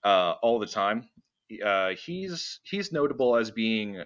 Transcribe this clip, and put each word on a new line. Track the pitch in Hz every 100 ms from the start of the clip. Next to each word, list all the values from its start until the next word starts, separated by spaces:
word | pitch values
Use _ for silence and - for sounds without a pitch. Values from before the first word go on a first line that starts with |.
uh, | 101 95 87 80
all | 117 117
the | 101
time. | 107 101 113 127 _ _ _ _ 113
Uh, | 101 98 95 92
he's, | - 180 190 170 - -
he's | - 196 196
notable | 156 143 131 127 117
as | 110
being | 113 110 110 104 95